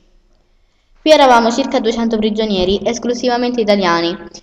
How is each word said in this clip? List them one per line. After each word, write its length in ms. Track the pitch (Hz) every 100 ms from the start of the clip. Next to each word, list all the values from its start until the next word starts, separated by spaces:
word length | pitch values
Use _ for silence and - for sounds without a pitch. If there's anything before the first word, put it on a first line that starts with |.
| _ _ _ _ _ _ _ _ _ _
Qui 100 | 311
eravamo 400 | 302 262 233 226
circa 300 | 226 262 262
duecento 380 | 214 233 226 220
prigionieri, 640 | 214 208 220 190 180 202
esclusivamente 760 | 196 233 240 240 247 240 247 247
italiani, 540 | 208 208 185 170 170 175 - -